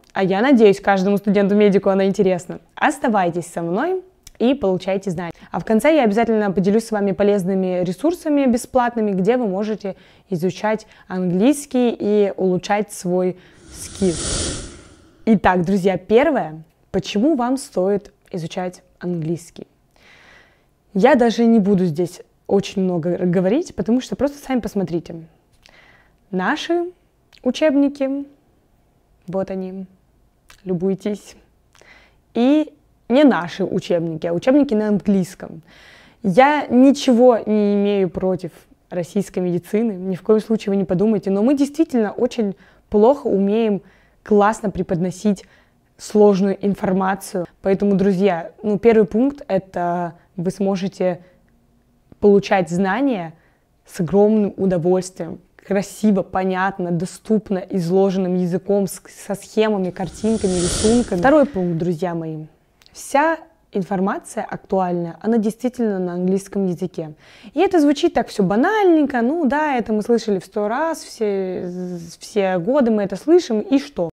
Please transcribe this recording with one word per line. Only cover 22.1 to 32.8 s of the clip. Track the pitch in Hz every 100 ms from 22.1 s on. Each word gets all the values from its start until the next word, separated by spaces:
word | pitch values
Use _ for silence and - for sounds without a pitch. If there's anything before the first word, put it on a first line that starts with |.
| - - _ -
очень | 196 190 -
много | 185 175 160 170
говорить, | 180 180 185 254 370 -
потому | 196 247
что | - 196
просто | 277 285
сами | - 254
посмотрите. | 208 208 180 170 - 170 165 _ _ _ _ _ _ _ _ _ -
Наши | 185 185 302 - 339 349 - _ _ _ _
учебники, | 254 247 311 277 285 285 269 277 285 _ _ _ _ _ _ _ _ _ -
вот | 190 190
они, | 190 185 190 185 _ _ _ _ _ _ -
любуйтесь. | 185 180 190 190 214 202 - - _ _ _ _ - - _ _ _
И | - 247 302 302 _